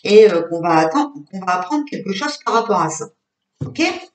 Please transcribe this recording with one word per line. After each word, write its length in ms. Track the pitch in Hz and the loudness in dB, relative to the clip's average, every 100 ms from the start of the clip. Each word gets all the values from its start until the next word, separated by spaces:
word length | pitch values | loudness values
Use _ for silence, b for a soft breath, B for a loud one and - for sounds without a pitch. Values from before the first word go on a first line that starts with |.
Et, 280 | - 214 214 | 4 8 8
euh, 120 | 170 165 | 4 -2
qu'on 140 | 170 | -4
va 160 | 170 160 | 0 2
attendre, 360 | 160 285 294 - - | 2 0 -4 -8 -16
qu'on 100 | 190 180 | -10 -4
va 140 | 180 | -4
apprendre 240 | 180 294 294 | -2 -6 -6
quelque 240 | 196 185 | -8 -8
chose 240 | 196 294 - - | -6 -6 -6 -2
par 80 | |
rapport 280 | 226 214 185 | -2 0 -2
à 80 | 220 | -2
ça. 180 | - 226 _ _ _ _ - 127 | -6 -12 _ _ _ _ -12 -10
OK ? 160 | 123 339 349 - | -4 -2 -4 -12